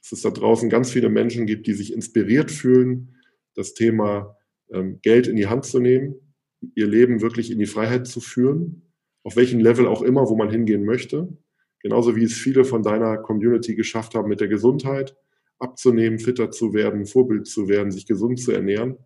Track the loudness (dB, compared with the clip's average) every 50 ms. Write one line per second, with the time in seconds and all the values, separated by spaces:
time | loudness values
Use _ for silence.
0 | _ -14 -14 -4 -4 -4 -4 0 2 2 2 2 2 0 2 0 0 0 0 0
1 | 0 2 2 0 0 0 -2 -4 -2 -2 -4 -4 -2 -4 -4 -4 -4 -8 -8 -10
2 | -10 -2 _ 0 2 2 2 2 2 0 -6 -4 2 4 6 6 6 4 0 -4
3 | -8 -14 _ _ _ _ _ _ _ _ _ -12 -12 -12 -4 0 2 2 2 2
4 | 0 0 -2 -2 -6 -10 -16 _ _ _ _ _ _ _ -6 -6 -6 -6 -6 -2
5 | 2 4 6 6 4 4 0 -2 -2 0 -2 -4 -4 -2 -2 0 2 4 2 2
6 | 0 -4 -10 -12 _ _ _ _ _ _ _ _ -18 -12 _ -2 -2 2 4 4
7 | 4 4 4 0 -2 -2 -4 -4 -6 -4 -2 -4 -4 -4 -2 -4 -2 -2 -2 -4
8 | -4 -6 -12 -14 -14 -8 -2 0 2 2 2 0 -4 -6 -10 -14 _ _ _ _
9 | _ _ _ _ _ -4 2 2 4 4 4 4 4 4 6 6 4 2 2 0
10 | 0 2 2 2 2 2 2 0 0 0 0 -2 0 0 0 0 0 -2 -2 -4
11 | -4 -6 -6 -6 -6 -6 -10 -16 _ _ _ _ _ _ _ _ _ 0 0 2
12 | 2 2 2 2 0 0 -2 -4 -4 0 4 4 2 4 2 -2 0 0 0 0
13 | 0 -2 -2 -4 -6 -6 -4 0 2 2 2 2 0 -4 -4 -4 -4 -4 -4 -6
14 | -8 -4 -4 -4 -2 -2 -2 -2 -2 -2 -2 2 2 2 2 2 -2 -4 -4 -4
15 | -6 -8 _ _ _ _ _ _ _ _ _ _ -12 -12 -12 0 2 2 4 4
16 | 2 0 0 -2 -2 -4 -2 -2 -4 -4 -4 -4 -4 -2 0 0 0 0 -2 -4
17 | -6 0 2 2 4 4 2 -4 -4 -6 -6 -6 -2 0 0 0 0 -2 -6 -8
18 | -4 _ -4 -2 0 -2 -4 -4 -2 -2 -2 -2 0 -2 -2 -2 -4 -6 -8 -12
19 | -18